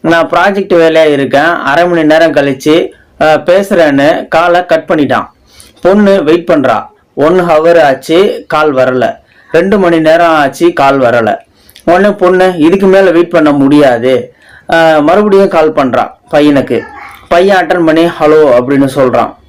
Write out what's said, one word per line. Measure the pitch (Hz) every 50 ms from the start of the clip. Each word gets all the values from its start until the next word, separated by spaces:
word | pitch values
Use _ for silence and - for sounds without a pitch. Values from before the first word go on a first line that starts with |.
"நான் | - 160 165 165 160 -
ப்ராஜெக்ட் | 170 175 175 202 196 202 196 190 190
வேலையா | 170 160 165 160 160 160 156
இருக்கேன், | 147 139 139 127 127 139 151
அரை | 165 170 - - 139 139 165 175
மணி | 180 175 170 156
நேரம் | 151 156 160 165 160 147
கழிச்சு, | 147 139 143 135 139 - 151 151 175 - - - _ _ _ _ _
அஹ், | 147 156 156 151 147
பேசுறேன்னு" | - 175 190 202 196 214 175 165 151 139 139 139 151 170 185 -
காலை | - - 160 170 180 175 175 180
கட் | - 170 160 160 156 185
பண்ணிட்டான். | 156 143 120 123 110 95 - _ _ _ _ _ - - - _ _
பொண்ணு | - 175 196 208 208 196 196 196 156
வெயிட் | 147 160 175 165 - 170
பண்றா. | 151 131 123 113 104 - - _ _ _ _ _
ஒன் | - 139 156 180 185
ஹவர் | 175 175 160 151 160 170 170 165
ஆச்சு, | 156 143 135 131 - - 160 170 202 - - - -
கால் | _ - 151 156 156 139
வரல. | 131 127 127 127 127 117 110 113 - _ _ _ _ _ _
ரெண்டு | - 160 180 196 208 202
மணி | 185 175 170 165
நேரம் | 160 156 160 170 170 170
ஆச்சு, | 160 156 147 139 135 - 170 175 170
கால் | - 139 139 139 139
வரல. | 131 117 120 120 113 107 98 - - _ _ _ _ _ _ - _
உடனே | - 170 185 196 208
பொண்ணு, | 196 - 185 180 185 185 185 185 180
"இதுக்கு | 170 147 165 180 190 202
மேல | 196 185 196 196 185
வெயிட் | 165 170 175 170
பண்ண | - 170 151 151
முடியாது." | 143 143 135 135 147 147 147 131 123 117 117 131 131 120 120 - _ _ _ - - - _ - 170
அஹ், | 165 165 160 160 156
மறுபடியும் | 147 156 175 202 214 208 196 196 196
கால் | 185 - 165 156 - 156
பண்றா | 156 139 127 113 123 107 - - _ _ _
பையனுக்கு. | - 147 147 147 143 139 131 - 127 110 - - - - - - - - - -
பையன் | 175 170 185 196 202 185 175
அட்டெண்ட் | 151 175 180 170
பண்ணி | 160 156 165 165
"ஹலோ" | 170 165 - 160 151 156 156 156
அப்படின்னு | 143 120 123 123 127 143 139 139 135 131
சொல்றான். | 147 135 123 113 117 113 - - _ _